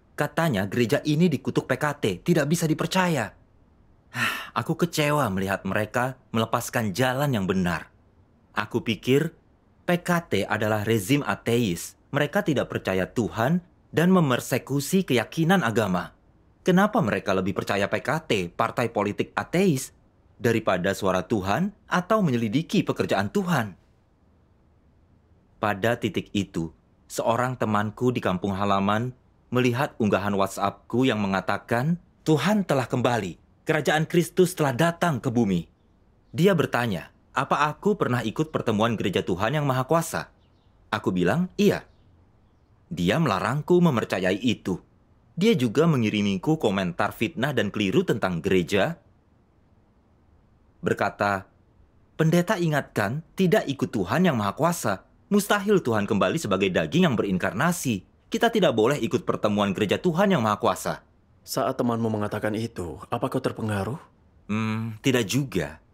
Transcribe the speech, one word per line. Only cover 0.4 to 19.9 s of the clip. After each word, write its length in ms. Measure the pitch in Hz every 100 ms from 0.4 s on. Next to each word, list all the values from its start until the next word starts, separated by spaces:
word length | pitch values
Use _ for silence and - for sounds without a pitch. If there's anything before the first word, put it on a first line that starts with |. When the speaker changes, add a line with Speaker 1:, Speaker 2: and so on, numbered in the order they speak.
| 165 107 98
Speaker 1:
gereja 380 | 110 117 139
ini 240 | - 147 180
dikutuk 400 | 131 - 143 -
P 80 | 127
K 80 | 151 139
T, 40 | 120 90
tidak 240 | - 170 143
bisa 160 | 170
dipercaya. 720 | 160 151 175 190 180 151 101 - _ _ _ _ _ _ _
<sighs> 400 | - - - - -
Aku 160 | 120
kecewa 540 | 160 170 - 147 147 123
melihat 320 | 95 95 95
mereka 560 | 98 101 107 123 127 131 _
melepaskan 560 | 117 113 123 - 123 110
jalan 400 | 87 127 127 147 117
yang 100 | 95
benar. 460 | 95 180 80 - _ _ _ _ _ _ -
Aku 260 | 107 120
pikir 540 | 117 107 - 135 156 - _ _ _ _
P 160 | - 175
K 100 | - 175 170
T 60 | 101 98
adalah 340 | 107 107 107
rezim 400 | 107 113 95 143
ateis. 720 | 131 98 - 120 113 85 - - _
Mereka 320 | 139 143 202
tidak 300 | 196 127 92
percaya 340 | - - 95 90
Tuhan 560 | - 101 110 117 175 - _ _
dan 140 | 147 175
memersekusi 960 | 185 147 120 - 123 - 139 139 190 180
keyakinan 560 | 120 107 - 156 196
agama. 540 | 117 110 104 90 85 - _ _ _ _ -
Kenapa 380 | 180 208 220
mereka 320 | 120 98 104 95
lebih 180 | 95
percaya 320 | 92 87 101 98
P 140 | 107
K 80 | 107 151 -
T, 40 | 110 87
partai 400 | - 113 - 117
politik 400 | 104 101 98 - -
ateis, 560 | 101 165 196 131 -